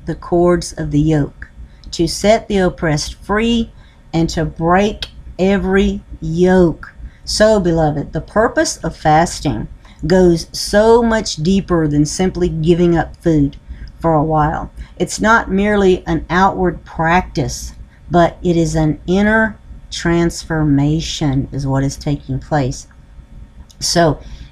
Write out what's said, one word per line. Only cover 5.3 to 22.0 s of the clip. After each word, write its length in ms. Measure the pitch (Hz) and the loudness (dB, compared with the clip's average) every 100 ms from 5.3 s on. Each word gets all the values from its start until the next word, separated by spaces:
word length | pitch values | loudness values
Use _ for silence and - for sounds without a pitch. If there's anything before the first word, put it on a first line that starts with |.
| - | -2
every 640 | 190 202 185 196 202 202 - - | 0 2 2 2 0 -2 -10 -10
yoke?" 720 | 160 165 180 185 170 - - - - - | -6 2 4 6 4 0 -12 -18 -18 -16
So, 360 | - - 214 214 | -10 2 4 4
beloved, 520 | 175 165 151 147 - | 2 2 0 0 -6
the 100 | 160 | -8
purpose 560 | - 214 233 311 311 - | -4 0 0 0 -2 -4
of 180 | 165 - | -10 -4
fasting 720 | 156 156 175 - 147 131 147 - - - 156 | 2 4 2 -2 -4 -4 -8 -14 -20 -10 2
goes 400 | 185 180 165 - | 4 6 4 -2
so 520 | - - 202 226 233 | -10 0 2 6 4
much 320 | 233 220 208 - | 4 0 -2 -4
deeper 520 | 160 196 - 170 156 | 0 0 2 0 2
than 180 | 147 151 | 0 0
simply 440 | - 185 175 175 | 0 -2 0 -2
giving 480 | 160 156 170 175 165 | 0 0 2 2 2
up 180 | - - | -2 -4
food 380 | 175 156 143 - - - - - | 0 2 0 -4 -16 -16 -16 -6
for 160 | 165 156 | 0 0
a 80 | |
while. 480 | 156 156 151 131 - - - - | 0 0 0 -2 -8 -14 -16 -8
It's 240 | 180 - | -6 -2
not 300 | 208 226 - | 2 2 2
merely 520 | 190 202 208 190 180 170 | -2 0 2 2 2 0
an 180 | 156 - | -4 -2
outward 520 | 175 190 185 180 151 - | 2 2 2 -2 -4 -10
practice, 880 | - 160 180 - - 123 - - - - - - | -4 0 2 0 -4 -4 -6 -12 -14 -20 -20 -2
but 280 | 170 165 - | 2 2 0
it 160 | 180 170 | 0 0
is 180 | 156 160 | 0 0
an 240 | 156 147 - | 0 -2 -2
inner 520 | 185 214 220 220 - - - - | 0 2 2 0 -4 -16 -20 -14
transformation 1600 | - 170 170 170 - - 160 151 139 143 160 156 - 151 135 131 | -6 0 0 0 -4 -6 -2 2 2 2 0 -4 -4 -2 -2 -4
is 160 | 131 139 | -6 -4
what 160 | 135 | -2
is 140 | 139 | -2
taking 420 | - | -4